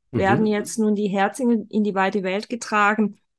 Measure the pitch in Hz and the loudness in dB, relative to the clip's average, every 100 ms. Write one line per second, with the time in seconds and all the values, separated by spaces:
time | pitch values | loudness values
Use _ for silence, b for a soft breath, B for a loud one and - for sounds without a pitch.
0 | _ 123 190 208 214 208 - - 214 202 | _ 0 2 2 2 0 -4 -2 0 0
1 | 208 196 196 196 240 226 196 214 208 190 | 0 0 0 0 0 0 0 -2 0 0
2 | 190 202 185 196 208 233 - 214 208 214 | 0 0 -2 -4 -6 -10 -2 2 2 2
3 | 208 - _ | 0 -4 _